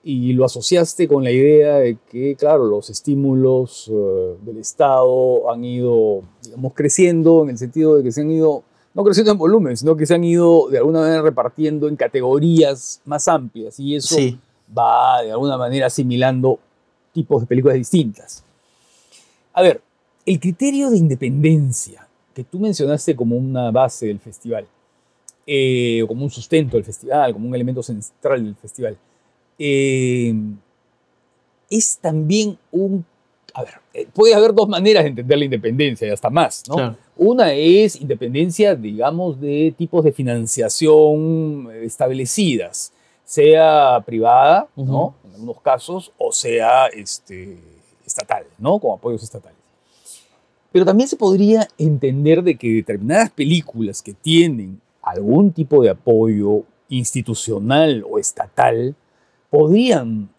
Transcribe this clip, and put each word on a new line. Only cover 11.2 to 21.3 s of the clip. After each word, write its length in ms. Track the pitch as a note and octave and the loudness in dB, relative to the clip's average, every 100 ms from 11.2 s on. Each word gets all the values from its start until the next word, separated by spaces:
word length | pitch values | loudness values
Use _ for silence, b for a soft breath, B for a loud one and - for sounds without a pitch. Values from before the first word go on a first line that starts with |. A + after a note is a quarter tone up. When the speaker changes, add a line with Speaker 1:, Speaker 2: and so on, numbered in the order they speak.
Speaker 1:
repartiendo 640 | D#3 B2+ A#2+ - D#3 D3+ D3+ | 0 0 -6 -4 -4 -2 -4
en 80 | |
categorías 1040 | D3 A#2+ C3+ B2+ C#3 E3 E3 C#3+ C3 - - | -4 -4 -2 0 0 2 4 2 0 -12 -16
más 220 | - D3 F3+ | -10 -4 0
amplias. 520 | E3 A#2+ A#2 G#2+ - | -2 -4 -14 -16 -10
Y 160 | C#3 | -6
eso 200 | D3 C3 | -6 -2
Speaker 2:
Sí. 220 | D#3+ B2+ B2 _ _ _ A2 | 0 -2 -4 _ _ _ -2
Speaker 1:
va 440 | A#2 B2 B2+ B2+ | 2 2 2 0
de 80 | A2 | -2
alguna 260 | A2+ C#3 C3 | -4 -4 -4
manera 300 | B2 C3+ B2+ | -4 -2 -2
asimilando 720 | - B2+ B2 B2+ B2+ C3 A#2 _ _ _ _ _ | -2 -4 0 0 0 -2 -2 _ _ _ _ _
tipos 280 | E3+ - C3+ | -10 -2 -2
de 60 | A#2+ | 0
películas 280 | B2 C3+ B2+ | 0 0 0
distintas. 680 | A#2+ F3+ A#2+ G#2 - - _ _ _ b b b b b b b _ | 0 0 0 -8 -20 -20 _ _ _ b b b b b b b _
A 80 | F3+ | 2
ver, 200 | F#3 C3 _ _ _ _ | 4 2 _ _ _ _
el 160 | - E3+ | -4 -2
criterio 480 | F3+ E3+ C#4 C#4 C#4 | -2 -2 -2 0 2
de 80 | G#3+ | 2
independencia 1080 | D#3+ C3 B2+ | 2 0 -4